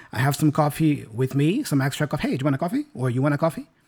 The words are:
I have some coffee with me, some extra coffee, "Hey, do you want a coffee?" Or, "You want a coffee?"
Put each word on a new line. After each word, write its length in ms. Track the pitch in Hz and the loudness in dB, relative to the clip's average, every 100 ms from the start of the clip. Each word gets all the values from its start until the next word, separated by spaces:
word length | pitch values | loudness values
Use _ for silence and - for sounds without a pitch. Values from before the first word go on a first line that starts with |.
| - | -8
I 60 | - | 0
have 180 | 135 139 | 0 2
some 160 | 151 | 2
coffee 540 | 143 147 - 156 131 - | 4 2 2 2 0 -4
with 220 | 110 131 | -4 -2
me, 280 | 139 147 233 | 2 2 0
some 180 | 285 143 | 0 0
extra 260 | 139 - 151 | 0 -2 -4
coffee, 220 | 143 294 | -2 -2
"Hey, 80 | 165 | 0
do 60 | |
you 20 | |
want 120 | 143 135 | 0 0
a 20 | |
coffee?" 280 | 170 262 294 | -2 -2 -4
Or, 160 | - 131 | -4 -2
"You 120 | 120 | 0
want 120 | 147 | 0
a 40 | 143 | 2
coffee?" 300 | 165 202 - _ | 0 -2 -10 _